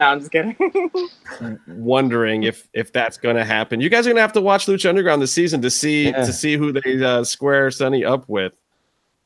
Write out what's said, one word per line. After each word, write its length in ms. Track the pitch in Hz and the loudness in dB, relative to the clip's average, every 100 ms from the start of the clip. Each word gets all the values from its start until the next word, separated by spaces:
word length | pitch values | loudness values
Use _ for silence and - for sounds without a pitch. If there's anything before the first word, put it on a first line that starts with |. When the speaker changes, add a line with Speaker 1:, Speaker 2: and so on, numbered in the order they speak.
Speaker 1:
No, 60 | 143 | 2
I'm 120 | 143 | 2
just 140 | 147 | -2
kidding. 240 | 160 196 240 370 392 349 370 349 - - | -4 -4 -2 -2 0 -2 -4 -8 -12 -20
<laughs> 300 | - 233 - - | -14 -12 -12 -14
Speaker 2:
wondering 760 | 92 117 131 131 117 113 110 | -8 0 2 2 0 0 0
if, 220 | 110 - - | -2 -4 -10
if 200 | 110 113 | -8 -6
that's 240 | 123 113 - | -4 -4 -2
gonna 260 | 120 117 | -2 0
happen. 360 | 110 110 113 113 | 0 -2 -2 -2
You 100 | 151 | 0
guys 160 | 233 240 | 2 2
are 40 | |
gonna 120 | 233 | 2
have 100 | 214 | 2
to 80 | 220 | 2
watch 260 | 196 196 - | 2 2 2
Lucha 220 | 196 185 | 0 2
Underground 320 | 190 180 147 | 2 2 2
this 100 | 131 | 0
season 280 | - 175 156 | 0 0 0
to 80 | 123 | -2
see, 360 | - 151 151 147 | -2 0 2 2
Speaker 3:
Yeah. 160 | 135 | 0
Speaker 2:
to 80 | 120 | -2
see 240 | 95 156 147 | -2 -2 0
who 160 | 147 | 0
they, 320 | 135 131 131 | -2 -2 0
uh, 180 | 131 123 | 2 0
square 460 | 120 - 139 139 135 | -2 -2 0 2 2
Sonny 340 | 127 131 135 | 0 -2 0
up 240 | - 131 - | 0 -2 -2
with. 260 | 104 92 - _ _ _ _ _ _ | -4 -4 -8 _ _ _ _ _ _